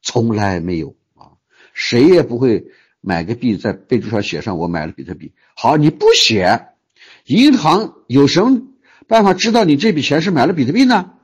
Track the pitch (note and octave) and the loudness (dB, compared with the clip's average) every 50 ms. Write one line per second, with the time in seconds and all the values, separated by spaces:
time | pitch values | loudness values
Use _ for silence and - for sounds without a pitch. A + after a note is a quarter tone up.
0 | _ - - A#2+ A#2 A#2 A2 G#2 G#2 G2 F#2+ F2 E2 F2+ F2+ E2 D#2 C#2 - _ | _ -6 -4 -2 -2 -2 -2 -2 -2 -2 -4 -4 -4 -6 -6 -6 -8 -10 -14 _
1 | _ _ _ _ - _ _ _ _ _ _ _ _ _ _ - - - - A#2+ | _ _ _ _ -20 _ _ _ _ _ _ _ _ _ _ -10 -8 -4 0 2
2 | C3 E3 F#3 F3 D3 - A#2 A#2 B2+ C3 A2 F2+ - - _ _ _ _ _ _ | 4 6 4 4 2 0 -4 -2 0 0 0 -2 -4 -8 _ _ _ _ _ _
3 | _ F#2 F#2 E2+ E2+ F2 A#2 A#2+ - B2+ G#2 - - A#2 F#2+ - _ _ C3 A#2 | _ -6 -6 -4 -4 -6 -8 -4 -2 -4 -4 -2 -4 -6 -6 -6 _ _ -4 -4
4 | G#2 G#2 A2+ G#2+ G2+ - - D#2 - A#2 F#2+ E2 E2 E2+ E2+ E2 D#2 D#2+ D#2 - | -4 -4 -6 -6 -6 -6 -8 -8 -8 -8 -8 -6 -6 -6 -6 -6 -8 -10 -12 -16
5 | C2+ - F#2+ - - - _ _ _ _ _ - - A#2 C#3+ D#3 D3 D3+ D3+ - | -16 -16 -16 -16 -16 -20 _ _ _ _ _ -4 -2 0 0 2 2 0 0 2
6 | G#4 A4 A4+ - - - A2+ G#2 F2+ F2+ G#2 A#2 - - _ _ _ _ _ _ | 2 2 2 4 2 0 0 0 2 2 0 0 -2 -12 _ _ _ _ _ _
7 | _ _ - _ _ _ B2+ G3 C4 D4+ C4+ A3 D#3+ D#3 D#3+ F#3+ A3 - - _ | _ _ -20 _ _ _ 0 4 4 4 4 2 2 2 0 0 0 -4 -12 _
8 | _ _ A#2+ C3+ C#3+ C#3 - - G3+ B3+ C4+ A#3 - - _ _ _ _ _ _ | _ _ 2 4 4 4 4 2 2 2 2 0 -2 -8 _ _ _ _ _ _
9 | - _ A3 A3+ G#3 G3 F#3 F#3+ - A3+ G#3+ A#3+ G#3+ E3+ D3 C#3 C#3+ A3+ F#3+ D3+ | -6 _ 2 2 4 4 2 0 -2 0 2 2 2 2 2 2 2 0 0 0
10 | B2 - C#3 D#3 D#3+ G3+ F#3 C#3+ A#2+ D#3 G3 D#3+ C3 A2+ D#3 A3+ C4+ B3+ B3 G3+ | -2 -2 -2 -2 -2 0 0 0 0 0 0 -2 -2 -2 0 0 0 2 0 0
11 | F3+ - _ _ | -2 -6 _ _